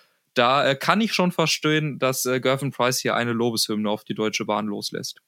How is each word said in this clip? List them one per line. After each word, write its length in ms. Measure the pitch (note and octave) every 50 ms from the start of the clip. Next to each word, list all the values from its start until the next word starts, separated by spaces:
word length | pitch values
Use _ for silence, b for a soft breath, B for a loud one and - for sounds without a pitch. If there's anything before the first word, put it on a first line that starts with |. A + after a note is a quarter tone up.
| b b b b b b -
da, 320 | - A#2+ A#2+ C3 C#3+ C3
äh, 100 | C3 C#3 C3+
kann 240 | - - E3+ G3+
ich 100 | A3+ G3+
schon 220 | - - F#3 F3+ F3
verstehen, 640 | - D#3+ D3+ - - - D3+ D3+ D#3 D3+ D3+ B2+ F#2+
dass, 260 | - C3 C3 - -
äh, 140 | B2+ B2+ C3
Gervin 320 | A#2+ C3 C3 C3+ C#3 C3+
Price 280 | - - A#2+ B2+ B2+ -
hier 160 | - B2+ G#2
eine 180 | G#2+ A#2+ A#2+ A#2
Lobeshymne 560 | A2+ A#2 A#2+ A2+ G#2+ - - A2 G#2+ G#2+ G#2
auf 160 | G#2 G#2 -
die 80 | - G2+
Deutsche 320 | G2+ G#2+ A2 G#2 - A2+
Bahn 220 | G#2+ G#2 G#2 G#2+ G#2+
loslässt. 520 | G2+ G#2 G#2+ - - F2+ - - - _ _